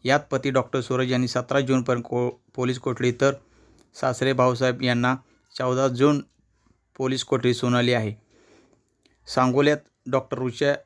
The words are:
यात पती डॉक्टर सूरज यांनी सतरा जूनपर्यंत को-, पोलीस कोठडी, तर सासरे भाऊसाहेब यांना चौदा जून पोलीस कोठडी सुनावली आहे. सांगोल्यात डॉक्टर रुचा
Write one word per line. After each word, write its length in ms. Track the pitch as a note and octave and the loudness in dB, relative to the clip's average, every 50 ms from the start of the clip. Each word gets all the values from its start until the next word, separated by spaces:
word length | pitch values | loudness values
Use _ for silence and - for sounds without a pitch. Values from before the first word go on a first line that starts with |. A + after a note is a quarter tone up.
| - | 2
यात 160 | B2 C3+ D3 | 2 0 0
पती 300 | - _ C3+ C3 - C#3 | 0 _ -6 -2 -2 0
डॉक्टर 300 | C3 C3 B2 - - C3 | 0 0 0 0 -4 -6
सूरज 320 | B2 - B2+ B2+ C3 B2+ | -4 -2 -2 -2 0 0
यांनी 160 | B2+ B2 B2+ A#2+ | 0 0 -2 0
सतरा 320 | - B2+ B2 - C3+ C#3 | -2 -4 -4 0 0 0
जूनपर्यंत 440 | C3+ B2 C3+ C3 A#2+ C3 B2 A#2 A#2 | 2 2 0 0 2 0 -2 -2 -4
को-, 260 | - B2 B2 B2 B2 - _ _ _ _ | -4 -4 -2 -2 -2 -4 _ _ _ _
पोलीस 240 | - B2+ B2 B2+ B2+ | -4 -2 -2 -2 -2
कोठडी, 340 | - C#3 B2 - C3 B2 | -4 -6 -4 0 0 -2
तर 200 | A#2+ - C3+ C#3 C3+ - _ _ _ _ _ _ _ _ _ _ _ - | 2 2 2 0 0 -2 _ _ _ _ _ _ _ _ _ _ _ -4
सासरे 320 | - C3 B2 - C3 C3+ | -2 -2 -2 0 0 0
भाऊसाहेब 500 | C3+ B2+ B2+ B2+ B2 A#2 C3 B2+ B2 - | 2 2 2 2 2 0 0 -2 -2 0
यांना 340 | C3 B2 B2 A#2+ B2 B2 C3 B2+ _ _ _ _ _ _ _ - | -2 0 0 2 2 0 0 -2 _ _ _ _ _ _ _ -4
चौदा 300 | C3 B2+ B2+ C3 C3+ C3+ | -2 -2 0 0 0 0
जून 360 | B2+ A#2+ C#3 D3 D3 C#3+ - _ _ _ _ _ _ _ _ _ _ _ _ _ _ | 2 4 4 4 4 0 -4 _ _ _ _ _ _ _ _ _ _ _ _ _ _
पोलीस 280 | - C3+ B2+ C3+ B2+ - | -6 -4 -4 -4 -4 -2
कोठडी 300 | - C#3 B2+ B2 B2 B2 | -2 -2 0 2 0 0
सुनावली 380 | B2 - B2 B2 B2 A#2+ A#2+ | 2 0 0 2 2 2 2
आहे. 220 | B2 A#2 A2 G#2 G#2 - _ _ _ _ _ _ _ _ _ _ _ _ _ _ _ _ _ _ _ _ _ - - | 0 0 -2 -4 -8 -10 _ _ _ _ _ _ _ _ _ _ _ _ _ _ _ _ _ _ _ _ _ -4 0
सांगोल्यात 440 | B2+ B2+ B2+ B2 C#3 C#3+ D3 D3+ D3 _ _ _ _ _ B2 | 2 2 2 4 4 4 4 2 0 _ _ _ _ _ -4
डॉक्टर 280 | C3 C3+ C3 _ C#3 B2 | -4 -4 -2 _ -6 -4
रुचा 360 | B2+ B2 A#2 - D3 C#3+ C#3+ - - | -4 -6 -2 0 0 0 0 -2 -8